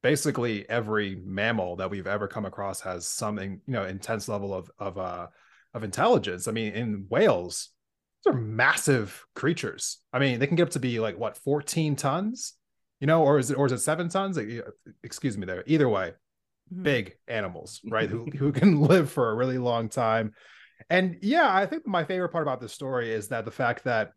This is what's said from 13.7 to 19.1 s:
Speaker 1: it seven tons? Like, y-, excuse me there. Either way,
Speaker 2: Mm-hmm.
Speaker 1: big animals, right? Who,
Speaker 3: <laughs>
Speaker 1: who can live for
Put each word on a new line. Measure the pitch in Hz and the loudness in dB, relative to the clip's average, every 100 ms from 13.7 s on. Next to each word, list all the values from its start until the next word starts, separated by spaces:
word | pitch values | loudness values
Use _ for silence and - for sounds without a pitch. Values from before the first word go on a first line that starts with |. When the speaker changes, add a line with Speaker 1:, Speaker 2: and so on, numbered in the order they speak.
Speaker 1:
it | 123 | 2
seven | - 160 170 | 0 0 0
tons? | 190 196 170 | -2 -2 -4
Like, | 107 | -4
y-, | 117 - - - - | -8 -10 -16 -20 -18
excuse | 120 - 131 101 | -16 -4 -4 -2
me | 95 | -6
there. | 92 123 | -6 0
Either | 156 135 | 4 4
way, | 98 90 - _ _ _ _ _ | 4 -2 -8 _ _ _ _ _
Speaker 2:
Mm-hmm. | 180 | -4
Speaker 1:
big | 165 127 95 - - | 0 0 -2 -14 -8
animals, | 113 95 85 - - - | -4 -4 -8 -14 -16 -4
right? | 110 107 | -2 -2
Who, | 110 | -4
Speaker 3:
<laughs> | 117 139 | -8 -2
Speaker 1:
who | 139 | 0
can | 143 196 151 | 4 6 8
live | 147 190 | 8 6
for | 143 | 6